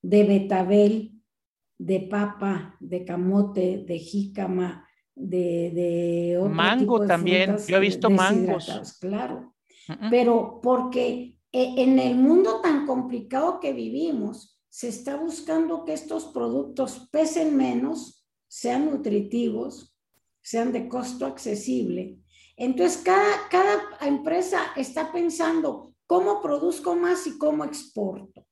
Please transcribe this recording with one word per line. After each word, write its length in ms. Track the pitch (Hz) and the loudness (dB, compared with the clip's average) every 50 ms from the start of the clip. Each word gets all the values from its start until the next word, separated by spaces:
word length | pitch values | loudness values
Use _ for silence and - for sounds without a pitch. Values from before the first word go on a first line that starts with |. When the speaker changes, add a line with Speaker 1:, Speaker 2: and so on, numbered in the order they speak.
Speaker 1:
de 220 | - 180 208 208 208 | 0 4 6 6 8
betabel, 880 | 196 202 190 196 196 202 185 185 180 202 208 208 208 220 220 214 - - - _ _ _ _ _ _ _ _ _ _ _ _ | 8 6 4 4 2 0 0 2 4 6 6 6 6 4 2 -4 -8 -16 -20 _ _ _ _ _ _ _ _ _ _ _ _
de 220 | 175 170 190 180 | -2 -2 -2 -2
papa, 760 | 185 - 208 202 208 202 - - 196 196 190 165 156 - - _ | -2 -4 -2 -2 -2 -2 -4 -4 -4 -2 -2 -4 -6 -10 -16 _
de 240 | - 165 180 180 180 | -12 -8 -8 -8 -6
camote, 800 | - 175 175 180 185 196 202 202 196 - 196 180 185 190 202 185 | -6 -4 -2 0 2 4 4 2 2 0 0 0 0 0 -4 -6
de 120 | 170 170 165 | -6 -8 -8
jícama, 840 | - - - 202 196 196 - 208 190 180 185 180 180 180 175 - - _ _ _ _ _ _ - | -8 -6 -4 -4 -4 -4 -6 -6 -4 -2 -2 -2 -2 -2 -6 -10 -18 _ _ _ _ _ _ -12
de, 520 | 262 190 180 180 180 175 170 170 170 175 | -8 -4 -2 -2 0 0 0 -2 -2 -2
de 680 | 165 170 175 175 170 170 175 170 170 170 175 175 175 175 | -2 -2 -2 0 0 0 0 0 0 0 0 0 0 0
otro 120 | 190 202 | 0 0
Speaker 2:
Mango 280 | 156 160 170 185 220 254 | 2 2 2 2 4 2
Speaker 1:
tipo 200 | 208 208 247 220 | 2 2 2 2
de 80 | 208 196 | 4 2
Speaker 2:
también. 360 | 180 170 170 175 185 185 185 196 | 2 2 4 2 2 2 2 2
Speaker 1:
frutas 160 | 202 208 - | 0 -2 -2
Speaker 2:
Yo 100 | - 175 | 2 2
he 40 | 190 | 4
visto 300 | 196 202 185 - - - | 4 2 0 0 2 4
mangos. 560 | 196 185 185 190 208 185 185 185 190 175 160 | 4 6 6 4 4 2 2 0 0 -2 -4
Speaker 1:
deshidratados, 320 | - - - - - - _ | -8 -10 -10 -10 -14 -16 _
claro. 560 | - 185 202 214 254 254 - - - - _ _ _ _ _ _ - - | -8 -6 -6 -4 -6 -6 -8 -12 -14 -18 _ _ _ _ _ _ -14 -14
Speaker 2:
Mm-mm. 220 | - - 208 220 | -12 -6 -2 2
Speaker 1:
Pero 500 | 240 247 240 233 233 226 208 - - - | 4 4 6 6 4 4 2 -2 -8 -4
porque, 760 | - 247 254 233 - - - 247 247 247 247 247 247 - - _ _ _ | 2 2 2 2 2 -2 -2 -2 -2 -2 -2 -6 -8 -14 -18 _ _ _
eh, 220 | - 254 254 254 254 262 | 0 0 0 0 2 2
en 200 | 247 262 262 262 | 4 6 6 6
el 180 | 254 254 247 | 4 4 4
mundo 440 | 247 262 285 330 370 392 440 453 440 | 6 6 8 8 6 6 4 2 0
tan 260 | - 349 302 277 294 | 2 2 2 2 0
complicado 720 | 277 254 254 247 - 247 226 202 - 262 262 311 349 359 370 | -2 -2 -2 -2 -4 -6 -8 -8 -4 -2 0 0 0 -2 -2
que 140 | 339 285 | -6 -6
vivimos, 880 | 269 240 226 226 233 277 320 339 294 226 202 208 - - - _ _ _ _ _ | -6 -4 -6 -6 -4 -4 -4 -2 -2 -4 -4 -6 -8 -10 -18 _ _ _ _ _
se 200 | - - - 240 | -14 -10 -10 -10
está 280 | 214 - - 269 277 | -10 -8 -8 -8 -6
buscando 680 | 294 320 330 311 - - 320 320 320 330 320 330 320 - | -6 -6 -8 -8 -8 -6 -2 0 0 0 0 -2 -6 -4
que 80 | 320 | -6
estos 340 | 311 302 - 302 330 320 311 | -6 -6 -6 -8 -8 -8 -8
productos 800 | - - 254 233 233 233 269 277 - - - 262 - - - - _ | -8 -6 -4 -4 -2 -2 -2 -4 -4 -4 -4 -4 -4 -6 -14 -16 _
pesen 460 | - 302 320 311 - 339 320 311 294 | 0 0 2 2 0 0 0 2 2
menos, 600 | 269 262 254 240 240 254 285 320 311 - - _ _ _ _ _ _ _ _ | 2 2 2 0 0 -2 -2 -4 -6 -8 -14 _ _ _ _ _ _ _ _
sean 380 | - - - 240 240 262 294 311 | -18 -6 -4 -2 0 0 0 0
nutritivos, 1080 | 285 254 - 226 202 208 196 196 226 240 240 226 214 226 247 277 - - - _ _ _ _ _ _ _ _ _ _ _ | -2 -2 -2 0 0 0 -2 -2 -2 -2 -2 -2 -2 -4 -6 -8 -10 -14 -20 _ _ _ _ _ _ _ _ _ _ _
sean 300 | _ - - 233 233 247 | _ -6 -4 -2 -2 0
de 160 | 247 233 - - | -2 -4 -6 -6
costo 380 | 240 254 247 - - - 269 | -6 -6 -6 -6 -6 -6 -6
accesible. 920 | 269 269 - - 226 208 202 - 254 254 247 208 180 175 180 185 - - - _ _ _ _ _ _ _ | -6 -6 -8 -6 -6 -6 -4 -4 -2 -2 -2 0 -2 -4 -4 -6 -8 -12 -20 _ _ _ _ _ _ _
Entonces, 440 | - 240 254 254 254 349 349 - - - | -6 -2 -2 0 2 2 0 0 0 0
cada, 440 | 370 370 392 415 415 403 - - - | 2 4 4 4 4 2 0 -2 0
cada 300 | - 359 381 403 415 359 - - - - | 2 4 4 4 2 0 -2 -6 -12 -6
empresa 580 | 294 285 285 - 294 320 330 359 359 370 392 349 320 - - | -2 -2 -2 -2 0 -2 0 0 0 -2 -2 -4 -4 -4 -4
está 360 | 277 262 254 - 320 311 320 | -6 -6 -6 -4 -6 -6 -4
pensando 840 | 339 349 339 339 320 - 330 320 330 330 311 285 - - - - _ _ _ | -2 -2 -2 -2 0 0 0 0 0 0 0 -2 -4 -6 -12 -20 _ _ _
cómo 360 | _ 339 359 - - - - | _ 2 2 4 2 0 0
produzco 540 | - 302 294 285 320 359 - - - 359 339 | 0 -2 -2 0 0 -2 -2 -2 -4 -2 0
más 300 | 349 349 349 359 - - | 0 2 2 0 0 -2
y 120 | 311 - - | -8 -6 0
cómo 260 | 302 302 302 302 294 | 0 0 0 0 -4
exporto. 840 | - - - - - _ 214 202 190 190 196 196 - _ - _ _ | -6 -8 -10 -14 -10 _ -4 -4 -4 -6 -10 -14 -18 _ -20 _ _